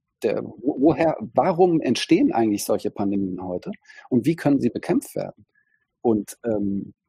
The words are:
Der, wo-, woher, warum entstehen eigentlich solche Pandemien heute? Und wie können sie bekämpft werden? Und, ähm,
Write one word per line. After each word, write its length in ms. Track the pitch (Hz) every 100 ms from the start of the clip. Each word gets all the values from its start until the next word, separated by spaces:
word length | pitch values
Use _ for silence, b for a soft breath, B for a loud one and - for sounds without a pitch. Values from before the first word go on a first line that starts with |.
| _ _
Der, 200 | 113 104
wo-, 340 | - - 127 -
woher, 360 | 151 151 165 -
warum 600 | - - 156 170 185 165
entstehen 500 | 135 117 - 175 285
eigentlich 320 | - 113 104 -
solche 260 | 101 104
Pandemien 520 | - 101 101 95 92
heute? 280 | 92 90 - 208 B B B
Und 160 | 123 117
wie 100 | 165
können 240 | 147 139
sie 100 | 120
bekämpft 460 | 104 - 208 - -
werden? 300 | - - _ _ _ _ _ _
Und, 360 | 120 110 98 -
ähm, 500 | 120 107 101 98 - -